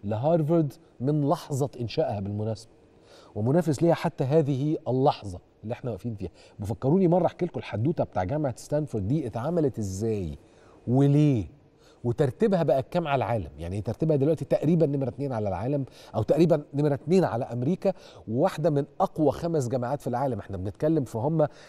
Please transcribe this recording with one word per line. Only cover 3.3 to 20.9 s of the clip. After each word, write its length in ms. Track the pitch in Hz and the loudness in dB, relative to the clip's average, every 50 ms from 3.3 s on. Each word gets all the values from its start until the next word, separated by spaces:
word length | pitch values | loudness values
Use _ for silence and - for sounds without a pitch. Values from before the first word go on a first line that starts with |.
| - | -6
ومنافس 480 | 104 104 120 139 175 165 165 147 120 156 | -2 0 2 2 2 2 2 0 2 4
ليها 100 | 170 160 | 2 2
حتى 300 | - - 196 - - 143 | 2 0 -4 -2 -2 -2
هذه 540 | 127 143 165 151 131 147 123 139 151 156 - - - | 2 4 2 4 2 0 0 0 -2 -2 -2 -2 -2
اللحظة 520 | 123 131 131 147 - - - 107 90 87 - _ _ _ - | 0 4 4 4 2 2 -4 -10 -12 -12 -14 _ _ _ -10
اللي 100 | 110 107 | -10 -10
احنا 180 | - - 127 | -8 -6 -8
واقفين 240 | 110 92 - 123 113 | -8 -6 -8 -8 -8
فيها. 160 | 101 95 85 - - - - - - | -8 -10 -10 -12 -16 -20 -20 -12 -10
بفكروني 480 | 101 95 113 - - 135 156 190 196 165 | -6 -6 -6 -2 2 2 4 4 4 4
مرة 180 | 160 185 180 | 4 4 2
أحكي 200 | - - - 180 | 0 -2 -2 -6
لكم 140 | 175 - 127 | -6 -6 -8
الحدوتة 440 | - - - 98 110 156 180 - - | -8 -6 -4 -2 -2 0 0 0 -2
بتاع 200 | - - 104 92 | -2 -2 -4 -2
جامعة 300 | 95 135 151 156 135 110 - | -2 -2 -2 -2 -2 -4 -6
ستانفورد 500 | - - 151 147 151 139 - 113 95 98 | -6 -4 -4 -2 -2 -2 -4 -4 -2 0
دي 200 | 131 165 143 117 | 0 -2 -2 -4
اتعملت 520 | - - 117 147 175 175 151 139 - - | -6 -6 -4 -2 0 0 0 0 0 -2
إزاي 580 | 110 98 95 92 110 113 110 104 92 80 71 - - _ _ - - - - - - - | -4 -6 -4 -4 -4 -2 -2 -2 -4 -6 -8 -10 -16 _ _ -20 -20 -20 -20 -12 -4 0
وليه. 720 | 120 131 139 143 143 147 151 147 139 113 92 - - - _ _ _ _ _ _ _ _ - | 2 4 4 6 6 6 4 4 4 2 -2 -4 -10 -18 _ _ _ _ _ _ _ _ -4
وترتيبها 600 | 120 117 - 156 131 - - 214 226 196 175 165 | -4 0 2 0 0 2 0 2 2 2 2 2
بقى 200 | 131 147 135 - | 2 2 0 0
كام 240 | - - 180 170 151 | -2 -2 -2 0 0
على 80 | 139 135 113 | 0 0 0
العالم؟ 240 | 98 120 113 87 71 - 71 | 0 -2 -2 -4 -6 -10 -10
يعني 220 | 82 85 92 107 | -10 -6 -6 -6
ترتيبها 340 | 107 - 113 - - 156 156 | -4 -6 -4 -2 0 2 2
دلوقتي 300 | 139 131 147 165 - 139 | 2 2 2 0 0 0
تقريبًا 400 | - - - - 143 175 165 147 | -2 -2 0 2 2 4 4 4
نمرة 240 | 135 143 143 135 127 | 2 2 -2 -2 -4
اتنين 240 | - - 139 139 123 | -4 -6 -6 -4 -4
على 160 | 110 107 101 | -4 -2 -2
العالم، 360 | 92 87 101 127 147 143 135 - - - - - - | -2 -4 -2 -2 -2 -2 -4 -6 -10 -16 -20 -6 -4
أو 80 | 107 110 | -2 0
تقريبًا 380 | - - 151 170 170 165 147 151 - - | 2 4 4 6 4 4 2 0 -2 -2
نمرة 200 | 139 147 151 139 | 0 0 2 0
اتنين 300 | 131 - 147 175 190 170 | 0 0 2 4 4 4
على 220 | 117 95 117 131 | 2 0 -2 -4
أمريكا، 480 | 127 120 120 127 139 185 - - 196 185 - - - - - - - | -4 -4 -4 -2 -2 -2 0 -2 -2 -4 -4 -8 -20 -20 -16 -10 -4
وواحدة 420 | 107 123 160 190 - - 147 170 | 0 0 0 0 0 0 0 2
من 160 | 147 139 143 - - - | 2 2 0 -2 -2 -2
أقوى 300 | 190 190 - - 156 143 | -2 -2 0 2 2 2
خمس 360 | 127 - 160 170 165 156 127 120 | 2 0 -2 -2 -2 -2 -2 -2
جامعات 340 | 127 131 123 120 139 - | -2 -2 -2 -4 -4 -6
في 60 | - 131 | -4 -4
العالم. 320 | 120 120 135 139 123 101 | -4 -2 -2 -2 -2 -4
احنا 180 | - - 98 92 | -6 -8 -8 -6
بنتكلم 460 | 90 104 98 - - 156 | -6 -8 -6 -2 0 2